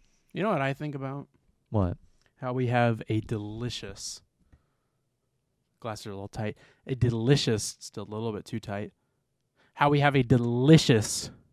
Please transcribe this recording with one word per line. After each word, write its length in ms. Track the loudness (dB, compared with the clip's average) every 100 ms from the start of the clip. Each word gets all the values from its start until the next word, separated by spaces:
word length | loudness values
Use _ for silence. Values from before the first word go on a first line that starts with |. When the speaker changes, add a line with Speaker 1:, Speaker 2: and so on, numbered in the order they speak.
| _ _ _
Speaker 1:
You 100 | -6
know 60 | -2
what 120 | -2
I 120 | -2
think 200 | -4 -8
about? 340 | -8 -8 -10 -12 _ _ _ _
Speaker 2:
What? 260 | 0 0 -2 -12 _ _ _
Speaker 1:
How 100 | -6
we 160 | -2 0
have 340 | 2 2 0 -2
a 140 | -4
delicious, 1000 | -2 -8 -8 -8 -10 -10 -12 -14 -14 -16 _ _ _ _ _ _ _ _ _ _ _ _ _ _ _ _
glasses 280 | -10 -10 -10
are 40 |
a 20 | -12
little 120 | -10
tight, 300 | -6 -8 -8 -18 _ -8
a 80 | 0
delicious, 800 | 2 2 2 2 2 -2 -4 -12
still 240 | -16 -14
a 20 | -12
little 180 | -8 -6
bit 120 | -6 -8
too 140 | -10
tight, 320 | -8 -8 -10 -14 _ _ _ _ _ _ _ 0
how 140 | 2
we 100 | 4
have 160 | 4 4
a 80 |
delicious 1040 | 4 4 4 2 8 8 8 2 2 -4 -8 -14 _